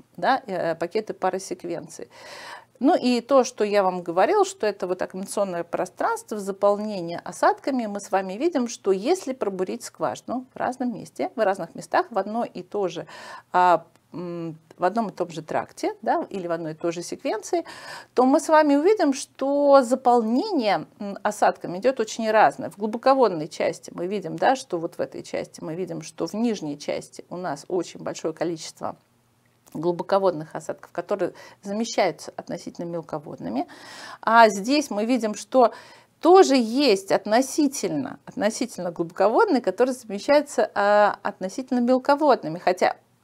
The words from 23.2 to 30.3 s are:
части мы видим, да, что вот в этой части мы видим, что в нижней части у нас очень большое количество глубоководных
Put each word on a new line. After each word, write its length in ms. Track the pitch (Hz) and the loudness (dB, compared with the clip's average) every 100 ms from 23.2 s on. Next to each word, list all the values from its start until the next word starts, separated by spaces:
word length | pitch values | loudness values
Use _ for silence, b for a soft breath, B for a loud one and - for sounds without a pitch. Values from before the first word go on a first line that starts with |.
| 226 170 160 | 4 2 -6
части 440 | - - - - | -4 -4 -4 -10
мы 140 | 170 175 | -8 -6
видим, 280 | 202 160 165 | -6 -6 0
да, 200 | 196 262 | 0 0
что 220 | - 175 | -2 -6
вот 180 | 165 - | -6 -6
в 40 | |
этой 240 | - - | -8 -8
части 380 | - 180 - - | -10 -8 -8 -12
мы 120 | 170 165 | -10 -8
видим, 260 | 175 160 | -8 -10
что 260 | 156 - 165 | -12 -8 -6
в 60 | |
нижней 440 | 208 233 214 151 147 | -2 -2 -2 -6 -8
части 460 | - 151 - - - | -6 -8 -8 -18 -16
у 80 | 175 | -10
нас 280 | 180 143 - | -8 -8 -6
очень 340 | 180 170 - | -6 -6 -10
большое 320 | 170 180 165 | -12 -8 -8
количество 640 | 156 170 165 - - - - _ _ _ _ _ _ _ | -4 -6 -6 -10 -12 -12 -12 _ _ _ _ _ _ _
глубоководных 800 | 156 170 175 180 196 190 | -6 -4 -4 0 2 2